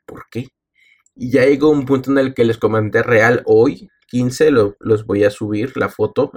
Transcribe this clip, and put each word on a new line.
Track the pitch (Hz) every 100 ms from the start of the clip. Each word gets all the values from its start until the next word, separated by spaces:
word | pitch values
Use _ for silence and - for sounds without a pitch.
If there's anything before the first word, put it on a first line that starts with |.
| -
"¿Por | - -
qué?". | 113 131 _ _ _ _ _ _ -
Y | 123
ya | 127
llegó | 139 139 151
un | 147 127
punto | 131 135
en | 139
el | 131
que | 131
les | 117 110
comenté | 107 110 104 113
real, | 120 110 113 123 -
hoy, | 110 139 - - _ -
quince, | 123 123 - 156
lo, | 127 101 -
los | 110 107 -
voy | 101
a | 101
subir, | - 107 107 117 -
la | 98
foto, | - 107 - 143